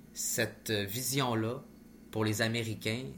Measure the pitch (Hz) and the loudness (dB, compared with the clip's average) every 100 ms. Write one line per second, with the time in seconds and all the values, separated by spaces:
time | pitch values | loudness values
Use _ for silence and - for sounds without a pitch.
0 | - - - - 110 - - 104 101 113 | -14 -6 -2 0 0 -2 0 0 0 -2
1 | 123 135 127 110 110 131 - - - - | -2 2 2 2 2 -2 -8 -20 -20 -20
2 | - 110 110 110 113 117 110 107 110 117 | -6 0 2 4 2 2 -2 -2 -2 -2
3 | 135 | -4